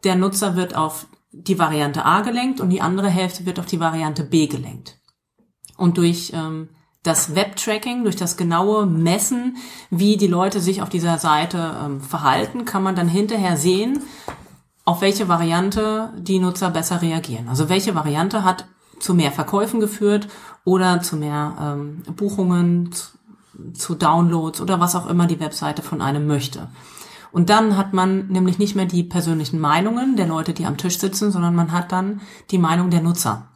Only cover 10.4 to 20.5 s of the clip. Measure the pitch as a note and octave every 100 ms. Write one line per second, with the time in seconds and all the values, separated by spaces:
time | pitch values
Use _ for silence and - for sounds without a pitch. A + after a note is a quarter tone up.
10.4 | F#3+ G3+ F3 F#3+ F3+ F3+ E3+ E3+ E3 D3+
11.4 | E3+ F3+ E3 - D3 C#3 C#3 D#3+ D3 D3+
12.4 | - B3 A#3+ G3 F#3+ F3+ E3+ F3+ G#3 A3+
13.4 | F#3 D3+ E3 F3+ A3+ C#4 - - - -
14.4 | - - _ _ - E3+ G3 G3+ F#3+ E3+
15.4 | E3 E3+ F#3+ G3 G#3+ G#3+ A3 G3+ F3 F#3+
16.4 | F#3 F3+ F#3 E3 D#3+ E3+ E3+ D#3+ E3 A#2
17.4 | A#2+ C3 D#3 F#3 F#3+ E3+ D3+ D3 F#3 A3
18.4 | F#3 F#3 - _ _ - - F3+ D3 C#3
19.4 | D#3 G3+ G#3+ A#3 G#3 G#3 G#3 G#3 G#3 -
20.4 | -